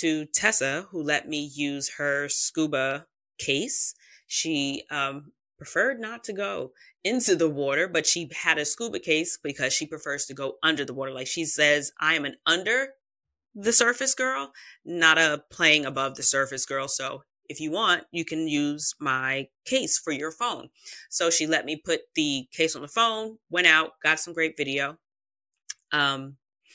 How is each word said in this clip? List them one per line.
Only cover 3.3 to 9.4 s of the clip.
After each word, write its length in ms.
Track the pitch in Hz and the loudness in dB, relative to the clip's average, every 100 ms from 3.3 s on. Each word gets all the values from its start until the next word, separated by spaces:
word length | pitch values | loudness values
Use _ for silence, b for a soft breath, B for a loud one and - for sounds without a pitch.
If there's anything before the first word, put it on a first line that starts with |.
| - | -8
case. 560 | - 139 247 - - - b b b | -2 0 0 -2 -4 -6 b b b
She, 580 | - 160 147 139 139 - | -4 -2 -2 -2 -4 -6
um, 420 | 143 139 143 143 _ _ - | -4 -4 -6 -16 _ _ -20
preferred 440 | 151 170 247 233 | -6 -2 -2 -2
not 240 | 220 233 | -8 -10
to 80 | - | -10
go 400 | 196 202 180 131 b b _ | -6 -4 -4 -8 b b _
into 320 | 190 254 220 170 | -2 2 4 4
the 120 | 160 | 2
water, 400 | 139 139 143 185 | 2 0 0 0
but 180 | 165 - | 0 0
she 240 | 170 160 | 0 -4
had 260 | - 170 151 | -4 0 0
a 60 | |
scuba 340 | 147 - 233 - | 0 -4 -4 -6
case 400 | - 156 170 - | 0 0 0 -4